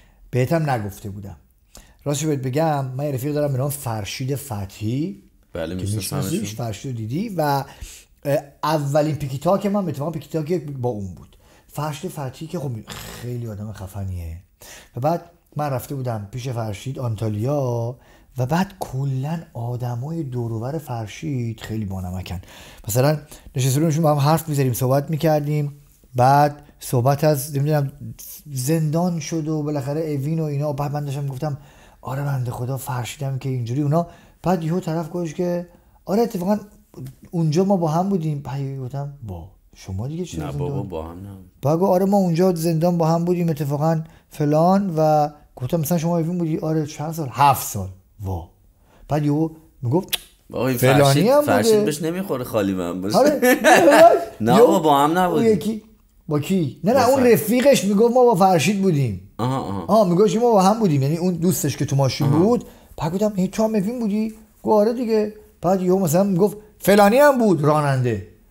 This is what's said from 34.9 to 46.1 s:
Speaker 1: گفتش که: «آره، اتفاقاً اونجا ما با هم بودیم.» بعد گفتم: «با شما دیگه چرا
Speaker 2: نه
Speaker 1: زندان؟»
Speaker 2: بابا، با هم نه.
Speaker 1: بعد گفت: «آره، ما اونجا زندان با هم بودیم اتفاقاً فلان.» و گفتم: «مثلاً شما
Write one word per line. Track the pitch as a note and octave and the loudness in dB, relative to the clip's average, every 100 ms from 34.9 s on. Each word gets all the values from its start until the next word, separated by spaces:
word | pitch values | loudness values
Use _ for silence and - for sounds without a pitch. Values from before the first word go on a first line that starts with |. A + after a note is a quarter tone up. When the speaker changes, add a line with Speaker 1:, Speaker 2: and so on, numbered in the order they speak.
| D#3+ D#3 | -4 -4
Speaker 1:
گفتش | F3 E3+ | -6 -6
که: | D3+ F3 F3 F3 - _ _ | -4 -4 -4 -8 -18 _ _
«آره، | - G3+ | -4 0
اتفاقاً | A#3 F3+ F3+ G#3 - - _ - C3 - - | 0 -2 -2 -2 -4 -20 _ -18 -18 -18 -8
اونجا | E3+ E3 D#3+ | -2 0 2
ما | G3 G3 | 2 2
با | E3 | 2
هم | E3 G3 | 0 0
بودیم.» | F#3+ D#3 C#3+ | 0 -2 -6
بعد | C#3 C#3 C#3 C3+ | -6 -8 -6 -8
گفتم: | B2 C#3 C#3+ C#3 A2 | -8 -8 -10 -12 -12
«با | F2 E2+ _ _ | -12 -12 _ _
شما | - - F#2+ B2+ | -20 -10 -8 -6
دیگه | E3 | -8
چرا | F3 D#2+ E2+ | -8 -8 -8
Speaker 2:
نه | |
Speaker 1:
زندان؟» | C#2+ F2+ | -6 -4
Speaker 2:
بابا، | F#2+ | -4
با | G2 D#2+ | -6 -8
هم | E2 F2 | -10 -12
نه. | G2 F#2+ - - | -14 -16 -20 -6
Speaker 1:
بعد | C3+ E3 | -2 0
گفت: | G3 | 2
«آره، | F3+ | 2
ما | G3 G3+ | 2 2
اونجا | F3+ D#3+ F#3 | 2 2 2
زندان | E3+ E3+ D#3+ F3 F3 | 2 0 2 2 2
با | D#3+ | 2
هم | E3+ | 2
بودیم | F3 F3 E3+ | 0 0 0
اتفاقاً | D3+ C#3+ C#3+ D#3+ D#3+ D#3+ - _ | -2 -2 0 0 0 -4 -16 _
فلان.» | - D3 D3+ F3 G3 G3 D#3+ | -4 0 4 4 4 2 2
و | D#3 D3+ D3 - - - | 4 4 2 -4 -20 -10
گفتم: | B2+ E3+ | -2 -2
«مثلاً | D3 F3 | 0 0
شما | E3+ | 0